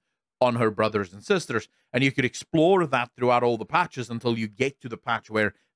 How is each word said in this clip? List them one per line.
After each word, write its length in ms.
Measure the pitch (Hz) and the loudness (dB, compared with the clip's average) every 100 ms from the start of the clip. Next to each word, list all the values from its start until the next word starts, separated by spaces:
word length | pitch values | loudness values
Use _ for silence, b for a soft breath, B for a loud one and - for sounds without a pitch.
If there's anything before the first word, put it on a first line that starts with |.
| _ _ _ - | _ _ _ 0
on 140 | 123 117 | 0 2
her 160 | 113 | 0
brothers 420 | 107 107 104 92 | 2 0 0 -6
and 100 | 101 | -8
sisters, 460 | - 190 - 113 - _ _ | -2 -2 -2 -6 -6 _ _
and 100 | 123 | 0
you 80 | 135 | 0
could 140 | 135 123 | 0 -2
explore 600 | - - 165 165 190 156 | -4 -2 2 4 4 2
that 240 | 127 120 - | -2 -4 -2
throughout 280 | 123 120 | 2 2
all 140 | 120 113 | 2 0
the 80 | 104 | -2
patches 440 | 165 170 135 117 | -2 -2 -6 -10
until 280 | 117 123 113 | -4 -2 -2
you 100 | 107 | -4
get 340 | - 135 - | -2 -4 -4
to 80 | 123 | -14
the 80 | 110 | -10
patch 320 | 123 110 - | -6 -6 -4
where 240 | 107 104 - _ | -2 -2 -4 _